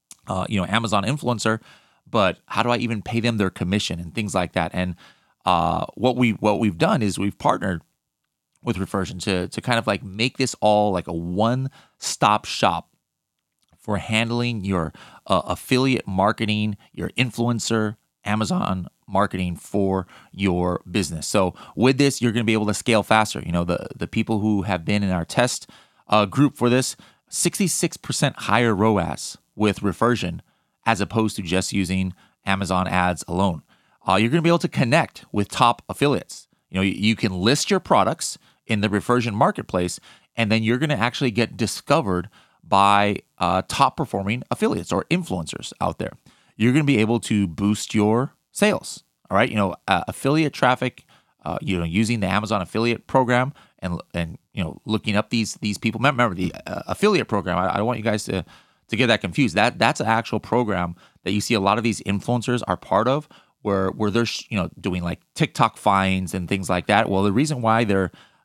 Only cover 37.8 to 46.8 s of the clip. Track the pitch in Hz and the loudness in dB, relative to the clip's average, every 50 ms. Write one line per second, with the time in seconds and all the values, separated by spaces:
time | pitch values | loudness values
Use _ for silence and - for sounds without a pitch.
37.8 | - - 165 107 98 110 165 - - - - - _ _ _ _ _ - 113 104 | 2 2 4 4 4 2 0 -4 -6 -10 -10 -12 _ _ _ _ _ -2 -2 0
38.8 | 101 104 101 101 - - 120 123 117 120 101 107 147 196 202 - - - - 90 | 2 2 0 0 2 2 2 2 2 0 0 2 2 2 0 -2 -6 -2 -2 0
39.8 | 90 90 - - - - - - _ _ _ 117 117 101 110 113 110 110 120 127 | 0 -2 -4 -8 -16 -20 -20 -20 _ _ _ -2 0 2 2 2 2 2 2 2
40.8 | 156 147 143 98 117 120 - - 143 127 101 117 113 - - - 117 101 - - | 2 0 0 0 0 -2 -2 0 -2 0 0 0 0 -2 -2 -2 -4 -4 -4 -4
41.8 | - - 143 165 127 98 90 87 85 - - - _ _ _ _ - - 101 98 | -2 0 2 2 2 2 0 -2 -2 -6 -10 -20 _ _ _ _ -6 0 4 4
42.8 | 101 101 101 101 104 104 104 - - _ _ - 90 87 92 92 - - - - | 6 6 6 4 4 2 0 -4 -6 _ _ -4 -2 0 0 0 -2 -2 0 0
43.8 | 135 123 - - 143 - - 101 95 98 117 127 - - 120 - 214 233 - 90 | 0 0 0 -2 -6 -4 -4 -4 -2 -2 -4 -4 -4 -6 -4 -2 -2 -2 -2 -2
44.8 | - - 90 - - - 175 185 170 - 92 87 82 - - - - - - - | -4 -4 -4 -4 -2 -2 -2 -2 -2 -4 -6 -6 -6 -6 -10 -10 -12 -12 -8 -4
45.8 | - 90 87 - - - - - _ _ _ _ _ _ _ - 107 123 127 156 | -4 -4 -4 -4 -8 -8 -10 -14 _ _ _ _ _ _ _ 0 2 4 4 4